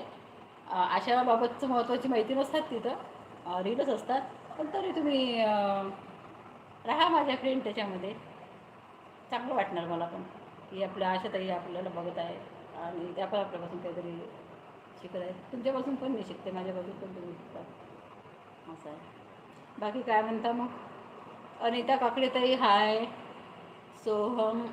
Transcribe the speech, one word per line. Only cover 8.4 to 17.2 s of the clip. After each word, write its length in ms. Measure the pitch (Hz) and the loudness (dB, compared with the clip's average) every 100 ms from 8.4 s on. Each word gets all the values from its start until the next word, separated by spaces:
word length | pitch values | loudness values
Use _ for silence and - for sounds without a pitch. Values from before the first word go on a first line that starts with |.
| - - - - - - - - - | -18 -18 -20 -20 -20 -20 -20 -18 -6
चांगलं 240 | 240 247 | -4 0
वाटणार 320 | 254 196 175 170 | 2 2 0 0
मला 180 | 170 | -2
पण 180 | 170 185 185 - - - - | -2 -4 -10 -14 -16 -18 -10
की 120 | 190 | -4
आपल्या 280 | 190 190 185 | -4 0 2
आशाताई 380 | 185 214 190 185 | 2 0 -2 0
आपल्याला 400 | 175 185 175 185 | -2 -4 -6 -4
बघत 300 | 170 175 170 | -4 -4 -4
आहे 180 | 170 190 - - - - | -4 -6 -12 -16 -14 -8
आणि 340 | 170 175 175 175 | -6 -6 -6 -4
त्या 100 | 185 | 0
पण 120 | 208 | 0
आपल्यापासून 400 | 196 175 170 175 | 0 -4 -6 -6
काहीतरी 500 | 180 175 170 170 - - - - - - - - | -6 -6 -6 -8 -10 -14 -18 -18 -18 -20 -20 -16
शिकत 140 | 185 185 | -10 -6
आहेत. 180 | 180 185 - | -6 -8 -8
तुमच्यापासून 420 | 247 254 262 277 | -2 0 0 0
पण 140 | 262 262 | -2 -2
मी 140 | 226 190 | -2 -4
शिकते, 220 | - 190 | -6 -6
माझ्यापासून 400 | 185 185 185 185 | -4 -4 -4 -6
पण 240 | 180 190 | -8 -10
तुम्ही 180 | 185 | -10